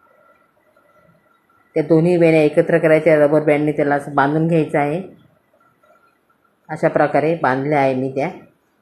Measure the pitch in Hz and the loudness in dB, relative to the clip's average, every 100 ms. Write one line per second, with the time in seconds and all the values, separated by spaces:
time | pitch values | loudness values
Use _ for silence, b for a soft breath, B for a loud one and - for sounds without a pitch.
0 | _ _ _ _ _ _ _ _ _ _ | _ _ _ _ _ _ _ _ _ _
1 | _ _ _ _ _ _ _ 160 156 160 | _ _ _ _ _ _ _ -4 0 2
2 | 170 175 165 160 151 170 165 165 160 156 | 2 2 4 4 2 0 0 2 2 2
3 | 165 151 147 151 151 147 151 151 143 143 | 4 2 4 2 0 0 0 -2 -2 -2
4 | 151 143 139 160 165 165 143 156 143 170 | -2 -2 0 0 0 -2 -2 -2 -4 -6
5 | 190 - _ _ _ _ _ _ _ _ | -10 -20 _ _ _ _ _ _ _ _
6 | _ _ _ _ _ _ - 156 160 160 | _ _ _ _ _ _ -16 -4 -2 0
7 | 147 143 151 165 139 131 143 147 135 131 | 0 0 -2 -2 -2 -2 -2 0 0 -2
8 | 135 135 160 - - _ _ _ | -4 -4 -6 -8 -20 _ _ _